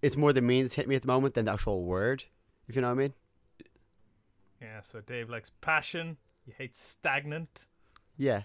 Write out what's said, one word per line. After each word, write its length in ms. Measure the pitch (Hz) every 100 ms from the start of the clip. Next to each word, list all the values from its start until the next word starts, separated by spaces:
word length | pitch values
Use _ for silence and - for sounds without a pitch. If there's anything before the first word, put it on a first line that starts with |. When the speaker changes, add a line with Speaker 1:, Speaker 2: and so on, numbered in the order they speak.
Speaker 1:
It's 160 | 147 135
more 160 | 147
the 80 | 131
meaning 240 | 120 127
that's 100 | 131
hit 140 | - 123
me 60 | 135
at 60 |
the 60 | 127
moment 260 | 127 135
than 100 | 123 107
the 60 |
actual 320 | 101 - 98
word, 400 | 87 92 107 135 - _ _ _ -
if 80 | 123
you 60 |
know 60 | 123
what 60 |
I 80 | 123
mean. 100 | 139 135 _ _ _ _ - _ _ _ _ _ _ _ _ _
Speaker 2:
Yeah, 180 | 113 110
so 200 | - 113
Dave 280 | 104 123 117
likes 220 | 117 - _
passion. 560 | - 156 - 170 165 160 _ _ -
You 80 | -
hate 180 | 127 -
stagnant. 920 | - - 160 139 147 156 165 - - _ _ - _ -
Speaker 1:
Yeah. 260 | 135 104